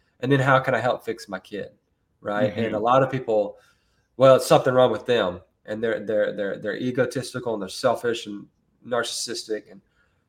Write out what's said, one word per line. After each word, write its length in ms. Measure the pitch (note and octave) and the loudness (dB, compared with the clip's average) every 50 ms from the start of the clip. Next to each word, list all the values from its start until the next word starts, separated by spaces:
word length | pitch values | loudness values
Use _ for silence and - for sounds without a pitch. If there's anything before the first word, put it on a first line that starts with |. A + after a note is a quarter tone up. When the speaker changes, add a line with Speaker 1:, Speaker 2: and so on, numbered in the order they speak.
| _ _ _ _ | _ _ _ _
Speaker 1:
And 120 | B2 C3 | 0 2
then 80 | C#3 C3+ | 2 4
how 200 | B2+ C#3 C3+ C3 | 4 4 4 4
can 160 | C3 C3+ B2 | 4 2 0
I 40 | A2+ | 0
help 260 | A#2 B2 A#2 - - | 0 -2 -4 -4 -6
fix 240 | A#2 A2+ - - G#2 | -8 -10 -10 -10 -12
my 100 | G2 F#2 | -12 -12
kid?" 300 | - - G#2 G2 - - - _ _ _ _ _ _ _ _ _ | -12 -12 -12 -12 -12 -12 -16 _ _ _ _ _ _ _ _ _
Right? 320 | - G#2 G#2 G#2 G#2+ G#2 F#2+ | -8 -4 -2 0 0 0 0
And 180 | A2+ A2+ G#2+ G#2+ | -4 -4 -4 -2
a 40 | |
Speaker 2:
Mm-hmm. 60 | G#2+ G#2+ | -2 2
Speaker 1:
lot 200 | A#2 B2 C3+ C3+ | 4 4 4 4
of 80 | C3 | 2
people, 460 | C3+ B2 - - A2 G#2+ G2+ G2+ - - _ _ _ _ _ _ _ _ _ _ _ | 0 -4 -2 0 0 0 0 -2 -6 -12 _ _ _ _ _ _ _ _ _ _ _
well, 180 | - C3 C3+ C3 | 4 6 8 8
it's 120 | B2 - | 6 6
something 260 | - D#3+ C#3+ - C3+ B2+ | 4 4 4 4 4 4
wrong 180 | B2+ C3 A#2+ | 6 4 4
with 140 | A2 G#2 - | 2 0 -2
them, 360 | - B2 A2+ G2+ F2+ F2+ F2+ - _ _ _ _ | 0 0 2 0 0 -4 -8 -14 _ _ _ _
and 180 | - G#2+ A2 A#2 | -10 -8 -4 -4
they're, 200 | A#2 A2+ - G2+ | -4 -4 -4 -4
they're, 320 | G2+ G#2+ G#2+ G#2 - G2+ | -2 0 0 0 0 -2
they're, 220 | G2+ G2+ G2 G2 - | -4 -4 -6 -6 -6
they're 180 | - G#2 G2 | -6 -6 -6
egotistical 760 | - B2 B2+ B2 C3+ B2 A#2+ - C3 B2 - - B2+ B2 A#2+ A2 | -4 -4 -2 -2 -2 -2 -2 -4 -6 -8 -8 -10 -8 -6 -6 -6
and 80 | G2+ | -6
they're 80 | F#2+ F#2 | -8 -10
selfish 560 | - - - B2 A2+ A#2 - A#2+ A2+ A2+ - | -6 -2 0 0 0 0 -2 -4 -4 -4 -6
and 220 | G#2 G2+ G2+ - - _ _ _ _ _ _ - | -10 -12 -14 -16 -20 _ _ _ _ _ _ -10
narcissistic. 840 | A#2 B2 A#2+ A2+ - - - - B2 A2 - - - G#2+ G#2+ - - | -6 -4 -4 -4 -4 -6 -8 -8 -8 -8 -10 -8 -8 -8 -8 -8 -14
And 100 | G2 G2 _ _ _ _ _ _ _ _ _ | -20 -20 _ _ _ _ _ _ _ _ _